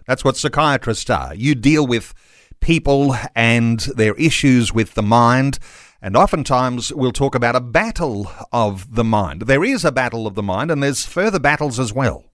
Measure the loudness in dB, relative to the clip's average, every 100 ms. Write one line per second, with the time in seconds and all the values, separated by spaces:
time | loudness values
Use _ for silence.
0 | -4 -2 0 0 -2 2 2 2 -2 -4
1 | -2 -4 -4 -4 -2 2 4 4 2 -2
2 | -4 -18 _ _ -20 -2 2 2 2 2
3 | 2 0 -4 0 2 4 2 0 -2 0
4 | 0 2 2 2 4 4 2 -2 -2 -2
5 | 2 4 4 4 0 -4 -8 -16 -20 _
6 | 0 2 2 0 0 0 0 -4 -6 -2
7 | -2 0 0 0 0 0 0 -2 -2 -4
8 | -4 -6 -8 -12 -4 0 0 -2 -6 -2
9 | 0 0 -2 -4 0 2 2 0 0 0
10 | -2 -4 -6 -6 -4 -2 -2 -2 -2 -4
11 | -6 -2 -2 0 0 0 -2 -4 -4 -2
12 | -2 -2 _